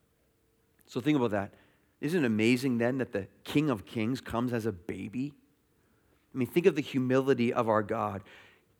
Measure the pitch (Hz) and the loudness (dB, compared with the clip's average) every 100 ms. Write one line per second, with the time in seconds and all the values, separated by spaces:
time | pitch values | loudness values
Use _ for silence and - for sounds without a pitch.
0 | _ _ _ _ _ _ _ _ _ 127 | _ _ _ _ _ _ _ _ _ -4
1 | 135 147 117 101 101 - _ _ _ _ | 0 2 2 0 -4 -10 _ _ _ _
2 | 147 180 123 107 110 123 135 117 120 135 | -4 0 2 2 4 2 2 0 0 0
3 | 117 101 95 _ - 147 151 104 - 117 | -4 -6 -8 _ -4 0 0 -2 -4 -4
4 | 110 131 - 113 123 117 110 92 - 92 | -2 -4 -4 -4 -2 -2 -4 -6 -8 -8
5 | 101 117 143 - _ _ _ _ _ _ | -8 -6 -8 -10 _ _ _ _ _ _
6 | _ _ _ 135 123 175 175 156 131 135 | _ _ _ -4 -2 2 2 2 0 -2
7 | 127 131 131 120 117 123 113 107 104 110 | 2 4 4 2 2 2 2 2 0 -2
8 | 104 101 - - - _ _ | -4 -6 -12 -20 -20 _ _